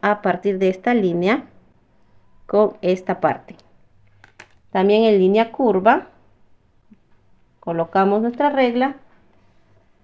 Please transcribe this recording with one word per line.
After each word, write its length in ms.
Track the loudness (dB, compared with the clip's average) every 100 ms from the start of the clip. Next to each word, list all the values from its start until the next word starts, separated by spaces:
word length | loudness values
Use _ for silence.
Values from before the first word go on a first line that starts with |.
a 180 | -4 -2
partir 380 | -2 -2 -2 -2
de 100 | -2
esta 240 | -2 -2
línea 520 | -2 0 -2 -2 -2 -6 -20 _ _ _ _ _ _ _ _ -4
con 300 | 0 0 -2
esta 380 | -4 -4 -4 -4
parte. 360 | -2 -4 -10 -20 _ _ _ _ _ _ -20 _ -20 _ _
También 340 | -2 2 2
en 140 | 4 4
línea 320 | 4 2 0
curva, 580 | -2 0 2 2 2 -2 _ _ _ _ _ _ _ _ -20 _ _ _ _ _ _
colocamos 600 | -8 -6 -2 0 0 0
nuestra 300 | -2 -2 -2
regla 460 | 0 0 0 -4 -6 -20 _ _ _ _ _ _ _ _ _